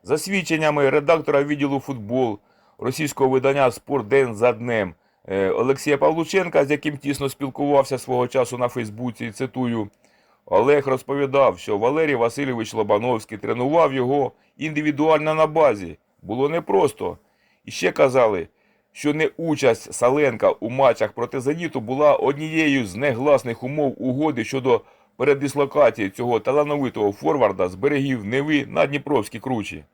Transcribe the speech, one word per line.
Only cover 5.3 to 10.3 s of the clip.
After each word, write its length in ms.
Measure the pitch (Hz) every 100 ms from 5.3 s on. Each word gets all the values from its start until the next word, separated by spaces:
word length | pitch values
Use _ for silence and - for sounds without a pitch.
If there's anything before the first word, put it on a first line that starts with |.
| 98 95
Олексія 480 | - 123 135 147 139
Павлученка, 680 | 147 160 160 190 135 156
з 60 | 139
яким 260 | 147 156 147
тісно 320 | 139 135 139
спілкувався 720 | - 139 - 143 143 139 127
свого 300 | - 123 123
часу 300 | 131 120 123
на 100 | 120
Фейсбуці, 600 | 123 107 107 123 113 120
цитую, 580 | 104 131 127 123 117 104 _ _ _ _